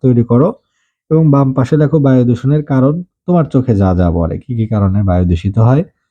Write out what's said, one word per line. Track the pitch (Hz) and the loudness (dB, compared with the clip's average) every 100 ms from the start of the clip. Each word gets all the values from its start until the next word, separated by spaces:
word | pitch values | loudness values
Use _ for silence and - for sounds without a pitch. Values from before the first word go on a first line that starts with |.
তৈরি | 131 120 | 0 0
করো | 120 120 170 - _ _ _ _ - | 2 0 0 -4 _ _ _ _ -4
এবং | 160 160 | 0 2
বাম | 139 135 | 2 0
পাশে | 135 123 151 | -2 -2 0
লেখো | 147 156 | 0 0
বায়ু | 135 131 | 2 2
দূষণের | 120 117 135 151 | 2 -2 -2 -2
কারণ, | 147 135 131 165 180 _ | -2 0 0 -2 -8 _
তোমার | - 175 | -2 0
চোখে | 156 131 131 | 0 -2 0
যা | 101 95 | 0 0
যা | 90 87 | 0 0
পড়ে, | 85 85 110 | 0 -4 -6
কি | - | -8
কি | 117 110 | -6 -4
কারণে | 107 98 98 | -2 -2 0
বায়ু | 98 90 90 | 0 0 0
দূষিত | 87 98 101 | 0 -2 0
হয়। | 113 139 190 _ _ | 2 2 -2 _ _